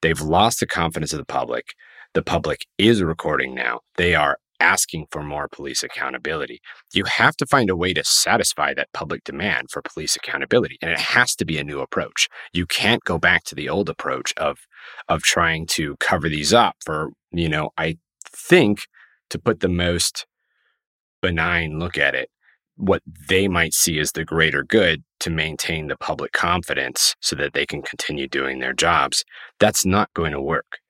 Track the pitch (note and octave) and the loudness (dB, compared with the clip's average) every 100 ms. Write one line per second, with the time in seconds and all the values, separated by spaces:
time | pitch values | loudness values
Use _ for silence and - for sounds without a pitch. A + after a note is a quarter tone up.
0 | E2 D#2+ D2+ E2 A2 - - - E2 D#2 | 0 0 2 4 4 2 -4 -2 -2 -2
1 | D#2 D2+ C2+ C2+ B1 A#1+ - - - - | -6 -6 -6 -4 -4 -6 -8 -18 -20 -20
2 | - - - E2+ D#2 C#2+ - _ G#2 A#2 | -4 -4 0 -2 -2 -4 -6 _ 4 6
3 | F2 D#2+ D#2+ D2 C2 B1+ B1 A#1 _ - | 2 -2 -2 -2 -2 -2 -4 -4 _ 0
4 | F2 E2 D2 C#2 _ _ E2 F#2+ - E2 | 2 4 2 0 _ _ 2 2 0 -6
5 | D2+ D2+ D2 D2 C#2+ - C#2+ C2 - - | -8 -10 -8 -6 -8 -8 -8 -6 -6 -6
6 | C2+ C2 C#2+ D#2+ C#2 C2+ - - _ - | -6 -6 -6 -6 -6 -12 -20 -20 _ -2
7 | F#2+ - A#2+ D#3+ C#3+ C#3 A2 F#2 F2+ E2+ | 0 4 4 2 2 4 4 2 0 0
8 | - - - A2 F#2 - C#2+ C#2 C2+ - | 0 2 4 2 2 0 -2 0 -6 -6
9 | D2+ D2 - C#2+ G2+ C2 C2 - - - | -6 -8 -8 -6 -2 -2 -4 -10 -10 -10
10 | D#2 - - - - A#2+ D#2+ - - - | -6 -6 -4 -6 2 2 2 -4 -4 -2
11 | - - B2 - - D#2 C#2+ C#2+ C2 - | 2 2 2 2 -2 -2 -4 -6 -4 -4
12 | D#2 - - - - E2+ F2 - G2+ A#2 | -6 -2 -4 -4 -8 -4 -2 0 2 2
13 | - E2 F2 F2 - C#2 C#2+ D#2+ F#2 C2+ | 0 2 4 4 0 -8 -4 -2 -2 -4
14 | C#2 C2 B1 - D2+ C#2+ _ - - - | -4 -4 -4 -2 -2 -4 _ -20 -20 -18
15 | - E2+ - - E2+ D#2+ D#2+ - D2+ D2 | -2 0 2 4 2 2 -4 -4 -4 -2
16 | - F#2 D#2 D2+ D2 A2+ G#2 - - D#2 | 0 0 0 -2 4 6 4 2 -6 -6
17 | D#2 - _ - E2+ D3+ - - D#3+ E3 | -6 -10 _ -2 0 0 -2 -2 -4 -4
18 | _ _ - - - F3+ A#2 G#2 - _ | _ _ -20 -18 4 6 6 2 -4 _
19 | - _ _ - G2 G#2+ F#2 F2 F2 F2 | -20 _ _ -4 -2 0 0 2 2 2
20 | - - - _ _ _ _ _ _ _ | -2 -4 -14 _ _ _ _ _ _ _
21 | _ _ F#2 E2+ E2 F2 E2 D2+ F2 D#2 | _ _ -2 0 0 0 -2 -4 -4 0
22 | C#2 C2 C2 _ _ _ _ _ F#2+ G2 | 0 0 -6 _ _ _ _ _ 0 0
23 | - E2 - F#2+ G2 F2 E2 - - D#2 | -2 -20 0 2 4 2 2 2 0 0
24 | D2 - D#2+ D#2+ D#2+ C#2 C2+ A2 F#2 D#2 | -2 -4 -4 2 2 2 2 4 4 2
25 | - _ - E2 D#2 D#2 - E2 D2+ C#2 | -4 _ -4 -2 -2 -4 -4 -4 -4 -8
26 | - D#2+ C#2+ - F2 F2 E2 C#2 C2 - | -6 -6 -2 0 2 0 0 -4 -4 0
27 | - - - C#2+ C#2+ C#2 C#2+ D2 - - | 0 0 -4 -2 -4 -2 -4 -6 -10 -8
28 | - D2 C2+ C2+ C2+ C2 B1+ C2+ E2 E2 | -6 -6 -4 -2 -4 -4 -6 0 2 2
29 | C#2 - - - - _ G#2 G#2+ F#2+ F#2+ | 2 -2 -6 -14 -20 _ 2 2 2 2
30 | G#2 - E2 D2 C#2 D#2 - - _ | 2 -2 -4 -2 -2 -2 -4 -16 _